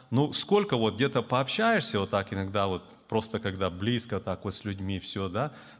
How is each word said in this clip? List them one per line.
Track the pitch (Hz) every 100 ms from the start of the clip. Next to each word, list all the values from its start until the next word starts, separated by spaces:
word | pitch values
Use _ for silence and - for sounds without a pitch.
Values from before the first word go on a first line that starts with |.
| -
Ну, | 120 147
сколько | - - 208 202 123
вот | 110 98
где-то | 135 123
пообщаешься | 110 127 131 - 226 220 - 208
вот | 196
так | - 98
иногда, | 98 95 101 98
вот | 92 - - -
просто | 110 110 107
когда | 101 92 92
близко | 87 104 120 - 98
так | 95 90
вот | 104
с | -
людьми | 104 98 98 95
все, | - 101 98
да, | 98 147 - - -